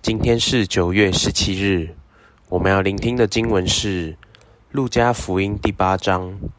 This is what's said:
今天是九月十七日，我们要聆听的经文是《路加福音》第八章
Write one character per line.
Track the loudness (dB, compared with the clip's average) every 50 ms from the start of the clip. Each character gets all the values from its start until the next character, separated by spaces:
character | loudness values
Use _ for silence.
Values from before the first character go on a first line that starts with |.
今 | -2 -2 -2 0
天 | 2 2 2 2
是 | 2 0 2 0 0
九 | 0 0 0 0 2
月 | 4 4 4 4
十 | 2 0 0 0
七 | 0 0 -2 -2 -2 0
日， | 0 0 0 0 -2 -6 -10 -18 -20 _ _ -20 -20 -20 _ _ _ _
我 | -2 0
们 | 2 4
要 | 2 4
聆 | 2 0 -2
听 | -2 -2 -2 2
的 | 2 0
经 | 2 2 -2 0 2
文 | 0 0 2
是 | 0 -2 -2 -2 -2 -4 -4 -4 -6 -10 -14 -20 _ -20 -20 -20 _ -20 _ _ _
《路 | -4 -4 -4 0
加 | 0 2 2 2
福 | 2 -2 -4 -2 0 0
音》 | 0 0 -4 -2
第 | -2 -2
八 | 0 2 2 2 2
章 | 0 0 0 0 0 -2 -8 -10 -10 -12 -12 -12